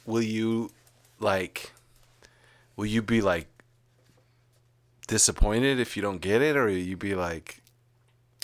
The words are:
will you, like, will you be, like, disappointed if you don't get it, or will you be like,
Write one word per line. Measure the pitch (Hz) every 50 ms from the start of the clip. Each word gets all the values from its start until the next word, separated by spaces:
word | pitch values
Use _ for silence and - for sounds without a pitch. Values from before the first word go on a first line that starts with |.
| -
will | 117 113 117
you, | 117 110 110 110 113 113 113 113 117 - - _ _ _ _ _ _ _ _ -
like, | 107 104 98 95 92 87 - - - - - - _ _ _ _ _ _ _ _ - - _ _ _ _ _ _ _ _ _
will | - 104
you | 107 107 117
be, | 107 98 117 113
like, | 101 98 87 85 80 - _ - _ _ _ _ _ _ _ _ _ _ _ _ _ _ _ _ _ _ _ _ _ _ _ _ _ _ _ _ -
disappointed | - 110 107 - - - - 107 104 107 117 131 139 135 127
if | 117 - -
you | 101
don't | 101 101 95 85
get | 80 95 104 120
it, | 143 156 147
or | 143 123
will | 107 95
you | 92 90 92 95
be | 87 101 101 98
like, | 92 87 85 82 80 - - - - _ _ _ _ _ _ _ _ _ _ _ _ _ _ _ _